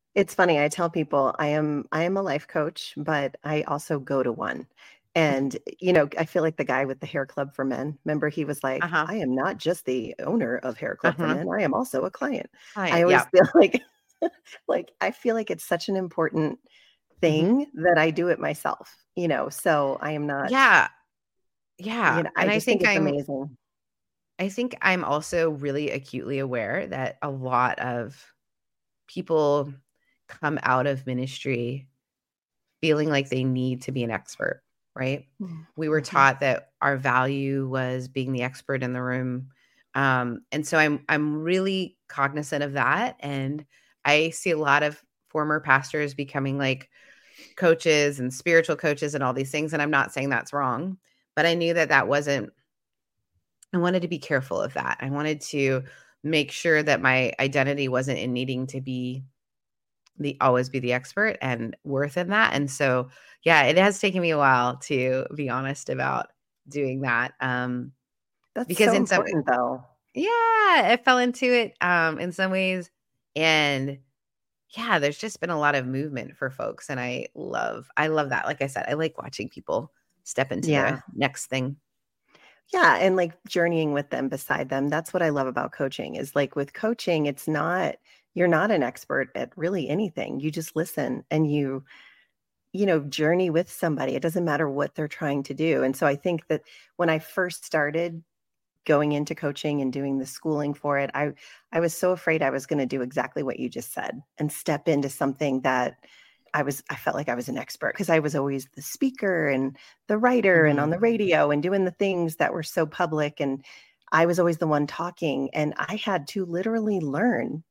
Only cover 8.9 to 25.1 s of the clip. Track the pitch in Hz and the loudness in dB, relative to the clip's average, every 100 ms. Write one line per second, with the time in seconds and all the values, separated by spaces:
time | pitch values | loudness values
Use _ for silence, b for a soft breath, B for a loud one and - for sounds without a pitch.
8.9 | 160 165 214 139 131 156 - 160 180 - | -2 -2 -2 -2 -2 -2 -2 -4 -4 -2
9.9 | 127 110 - - 220 123 127 127 113 147 | -4 -4 -8 -2 -2 0 -4 -6 -6 -8
10.9 | - 165 143 160 143 175 190 165 214 254 | -2 -2 0 -2 -2 -2 0 0 0 -2
11.9 | - 185 - 277 254 - b b 208 180 | -2 -4 -4 -4 -4 -8 b b -4 0
12.9 | 170 175 131 - 180 180 339 - - - | 4 6 4 6 6 8 8 6 4 -6
13.9 | _ _ - 339 _ - - - 180 175 | _ _ -6 -6 _ -20 -12 -2 -2 -4
14.9 | - 190 - 240 226 214 170 - 170 - | -4 -4 -2 -2 -2 -2 -6 -4 -4 -2
15.9 | 190 180 - 160 - 156 - _ b b | -2 -2 -2 0 0 -2 -4 _ b b
16.9 | b _ - 165 156 175 254 294 - 175 | b _ 0 2 4 4 2 0 0 4
17.9 | 165 160 156 175 160 147 160 - - - | 6 4 2 0 0 -2 -4 -4 -6 -10
18.9 | _ _ - 170 135 139 - 180 151 139 | _ _ -4 0 0 -2 -2 2 2 2
19.9 | 135 147 151 147 139 143 262 262 175 - | -2 -4 -4 -4 -2 0 4 6 6 4
20.9 | _ _ _ _ _ _ _ _ - 190 | _ _ _ _ _ _ _ _ -12 -8
21.9 | 226 180 135 156 - 190 214 - 214 220 | 0 2 2 0 0 0 2 2 2 4
22.9 | 196 151 143 143 135 143 123 _ _ _ | 2 2 0 -4 -6 -8 -14 _ _ _
23.9 | _ _ _ _ - 196 190 247 - 190 | _ _ _ _ -8 -6 -4 -6 0 2
24.9 | 185 - | 2 2